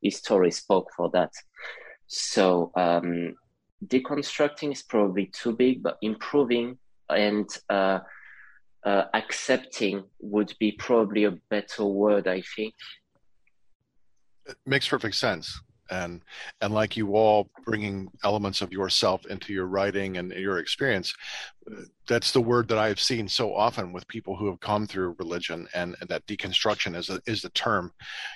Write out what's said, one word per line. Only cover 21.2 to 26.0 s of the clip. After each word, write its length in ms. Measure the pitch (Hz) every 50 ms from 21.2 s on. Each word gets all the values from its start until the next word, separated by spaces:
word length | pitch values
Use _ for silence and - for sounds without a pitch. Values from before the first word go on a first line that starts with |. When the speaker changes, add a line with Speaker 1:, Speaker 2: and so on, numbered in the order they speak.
| - - - - - - - _ - -
Speaker 2:
uh, 120 | - - 92 - _ _ _ -
that's 240 | 123 117 - - -
the 80 | 135
word 260 | 117 113 120 120 113 95
that 100 | 117 110
I've 220 | 107 110 101 -
seen 280 | - - 131 113 107 92
so 260 | - - 120 104 -
often 380 | 95 107 117 - - 98 87 90
with 160 | 87 - -
people 280 | - 113 - - 95
who 100 | 90 104
have 140 | 101 92 87
come 260 | - - 104 104 107
through 300 | 104 - 95 92 90 82 -
religion, 500 | 90 82 87 87 87 - 82 85 85 - -
and, 200 | 87 87 90 87 -